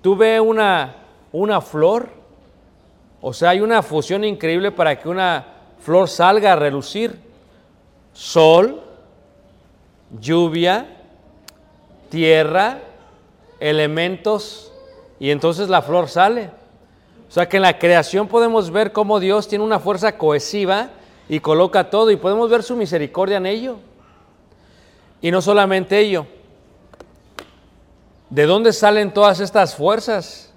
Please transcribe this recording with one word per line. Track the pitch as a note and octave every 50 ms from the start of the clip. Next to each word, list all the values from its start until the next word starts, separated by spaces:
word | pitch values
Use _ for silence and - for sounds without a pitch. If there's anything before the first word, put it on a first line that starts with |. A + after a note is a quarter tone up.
Tú | - F#3 G3
ve | F#3 A3 A3 A3+ A3
una, | A3 A3 A3 A3 G#3+ G3+ F#3 E3 C#3 B2+ B2 - - _ _ _ _ _
una | - D#3+ G3+ G#3 G#3 F3+
flor, | - - - D3+ D#3 F3 G#3+ A#3+ B3 - - - _ _ _ _ _ _ _ _ _ _ _ _ _ _ _ _ _ _ _ _
o | - C3 B2
sea, | - E3 F3
hay | F3+ G3
una | G#3 A3 A3+ A3
fusión | E3+ - D3+ D#3 C#3+ - - G3+ G#3+
increíble | G#3+ G3+ - D#3+ D#3+ E3 F3+ F#3+ G3+
para | G3 F3+ E3+ D#3 C#3 -
que | - D#3+
una | F3 F#3+ F#3 F3+ E3+ C#3 B2 - - - _ _ _ _
flor | - D3+ E3 F3+ F#3+
salga | E3 - - E3+ F#3 G3+ G#3+ G3+ G3+ F3+
a |
relucir. | D#3 D3 C#3+ C#3 C#3 C3 - - G3+ A3+ A#3 - - _ - _ _ _ _ _ _ _ _ _ _ _ _ _ _ _ _ _
Sol, | - - - - E3+ D#3+ D#3 E3 E3+ G3 B3 C#4+ - - - - - _ _ _ _ _ _ _ _ _ _ _ _ _ _ _ _ _ _ _ _ _ _ B2+ A2+
lluvia, | G#2+ C3+ D#3+ E3+ F3 E3 D#3 E3+ E3+ F3+ F#3 A3+ C#4 - - - - _ _ _ _ _ _ _ _ - _ _ _ _ _ _ _ _ - _ - -
tierra, | D#3 E3 D#3+ D#3 D#3+ D#3 D#3 D3+ E3 F#3 G3+ A3+ C4 C#4+ - - - - - - _ _ _ _ _ _ _ _ - _
elementos, | C3+ D3+ D#3 D3+ D3+ D3+ D3+ D#3+ E3+ F3+ F#3+ - - G#3+ G#3+ G3+ G#3 - - - - - - - - - - - - - _ _
y | C3+ C#3
entonces | D3 C#3+ D3+ E3 E3 E3+ G3+ F#3+
la | F#3 E3+
flor | - C#3+ E3 F3+ E3+
sale. | C3+ - E3 F#3 G#3 A#3 A#3+ G#3+ E3 - - - _ _ _ _ _ _ _ _ _ _ - -
O | _
sea | - E3+ F3 F3
que | -
en | F#3+ F#3+
la | F3+ D#3+ -
creación | - F3+ F3 E3+ D3+ - - F#3+ G#3+
podemos | G3+ G#3+ A#3 A#3 A#3 A3+ A3 F#3+ E3
ver | D#3+ G3+ A3 G3+
cómo | G#3+ G#3 G#3 G3 G#3+ G#3
Dios | F#3 F#3+ G3 G#3+ G3+
tiene | - G#3 G3+ G#3+
una | A3 A3 F#3
fuerza | C#3+ F#3 G#3 F3+ G3 A3 G#3+ -
cohesiva | D#3+ D#3 D3 D3 D3 - - G#3 G3 F#3 F#3+ G#3 A#3+ B3+ - - - _ _ _ _
y | - D#3 D3+
coloca | - D3+ D#3 D#3+ F3+ F3+ - G3 F3 -
todo, | - G#3 A3+ A3
y | G#3
podemos | D3+ D3+ F#3 G3+ A3 A#3 A3+
ver | A#3 A#3+
su | A3 A#3 B3
misericordia | A#3+ G#3+ D3+ F3+ E3 D3 C3+ - E3+ F#3+ F#3+ G3+
en | G3 F#3
ello. | F#3+ G#3 A3+ A#3+ C4 A#3+ G3+ - - _ _ _ _ _ _ _ _ _ _ _ _ _ _ _ _ _ _ _ _ _ _ _ _ _ _
Y | - E3+
no | F3 F#3
solamente | D#3 F#3+ G#3 G#3 G3+ F#3+ F#3+ F#3+ F3+ F#3 G3
ello, | G#3 G#3+ G#3 F#3+ E3 C#3+ - - - _ _ _ _ _ _ _ _ _ _ - _ - _ _ _ _ _ _ - - _ _ _ _ _ _ _ _ _ _ _ _ _ _ _ _ _
¿de | B2+ C#3+ D3
dónde | D#3 F#3 G#3+ A3+ A3+
salen | A3 - G#3+ G#3 G#3 G#3+ G#3 F#3+
todas | - G3+ G#3 G#3 F#3+ F3
estas | G3+ F3 - G#3+ F#3 D3+ -
fuerzas? | - C#3+ F3+ G#3+ A3+ - - A3 F#3+ E3 - - - - _ _